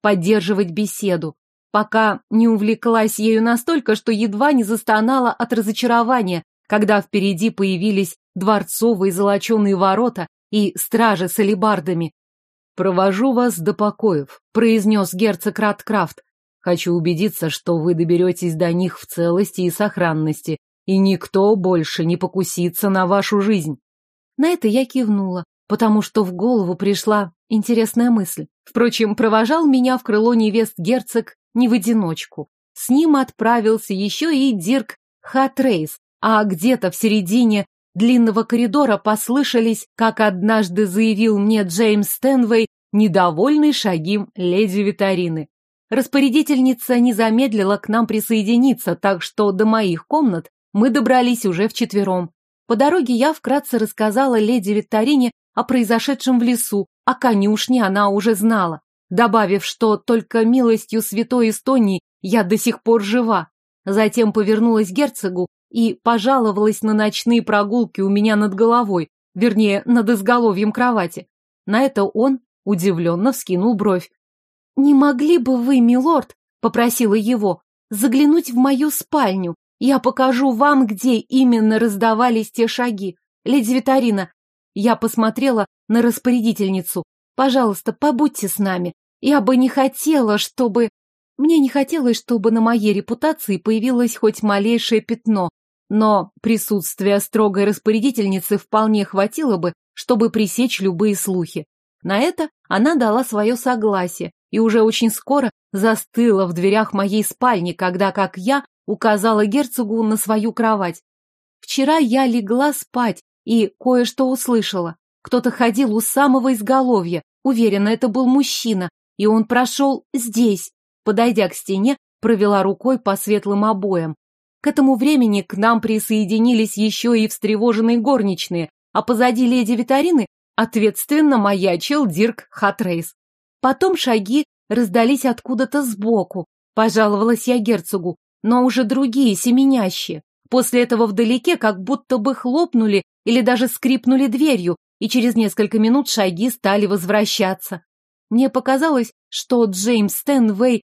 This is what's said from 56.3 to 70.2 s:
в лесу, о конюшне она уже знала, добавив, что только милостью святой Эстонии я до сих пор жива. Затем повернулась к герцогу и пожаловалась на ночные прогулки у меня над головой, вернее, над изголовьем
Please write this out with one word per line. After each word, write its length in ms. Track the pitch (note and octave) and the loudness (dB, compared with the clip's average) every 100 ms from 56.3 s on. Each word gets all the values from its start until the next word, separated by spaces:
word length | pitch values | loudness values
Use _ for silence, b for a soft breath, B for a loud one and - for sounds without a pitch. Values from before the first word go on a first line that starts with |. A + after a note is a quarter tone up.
| B3 | 0
в 40 | |
лесу, 440 | A#3 A#3 - G3+ - _ | 2 -2 -2 -4 -6 _
о 100 | - | -4
конюшне 680 | C4 B3+ G3+ G3+ G#3+ - B3+ | 0 0 2 2 0 0 0
она 280 | G3 G3 G3+ | 0 0 0
уже 240 | G3+ G#3+ | 0 0
знала, 460 | G3 A3+ A3 F3 D3+ _ _ _ | 0 2 0 -2 -6 _ _ _
добавив, 560 | F3+ A3 A3+ G3 G3 | 2 4 4 2 -2
что 320 | - - A3+ G#3 | -4 -2 0 0
только 480 | - A3+ - A3+ | 0 -2 0 0
милостью 560 | A3 C4 A#3+ A3 - A3 | 2 4 2 0 -2 -6
святой 500 | - G3+ A#3 B3+ A3+ | -4 -4 -2 0 0
Эстонии 500 | G#3 - C4 G#3 F#3 - _ | 0 0 2 2 -2 -8 _
я 220 | F#3+ A3+ | -2 -2
до 160 | F3+ G#3+ | 0 0
сих 240 | A#3+ A#3 | -2 -2
пор 200 | A3 A3+ | 0 0
жива. 460 | G3+ B3 A3+ G3 D#3+ _ _ _ G3 | 2 -2 0 -2 -4 _ _ _ -4
Затем 460 | G3+ G#3+ A#3+ G#3+ | 0 0 2 0
повернулась 540 | A3 G3+ A3 A#3 A3 F#3+ | 0 0 2 2 2 0
к 40 | |
герцогу 540 | F#3 D4 - G3 F3+ F3+ _ _ | -2 -2 -2 -6 -4 -6 _ _
и 280 | A3+ A3+ - | -2 -2 0
пожаловалась 800 | A3+ A#3 A3+ C4+ A3 G3 G#3+ G#3 | -2 0 2 2 0 0 0 0
на 100 | A3 | 0
ночные 500 | G#3+ G#3+ - A#3 A#3 | 0 0 -2 0 0
прогулки 600 | A3+ G#3 G3+ A#3+ G#3 - | 2 -2 0 -2 -4 -4
у 80 | G3 | -2
меня 260 | G3+ A3 G#3 | 0 2 2
над 180 | G#3 | 0
головой, 540 | F#3+ A3+ A#3+ G#3 F3+ D#3 _ _ | 0 2 2 0 -4 -4 _ _
вернее, 480 | F3+ A#3 G#3+ G#3+ G3 A#3+ | -2 0 2 0 0 0
над 240 | A#3+ G#3 | 0 2
изголовьем 640 | A3 | 0